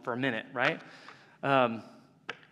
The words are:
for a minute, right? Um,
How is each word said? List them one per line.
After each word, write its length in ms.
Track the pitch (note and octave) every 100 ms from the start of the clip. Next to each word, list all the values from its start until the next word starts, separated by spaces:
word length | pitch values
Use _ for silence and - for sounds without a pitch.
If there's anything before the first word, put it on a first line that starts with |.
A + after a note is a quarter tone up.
for 100 | C3
a 40 | A#2+
minute, 280 | C3+ A2 -
right? 280 | B2+ C#3 E3 - - - - - -
Um, 400 | C#3 C3+ A#2+ A2 - - - _ - - -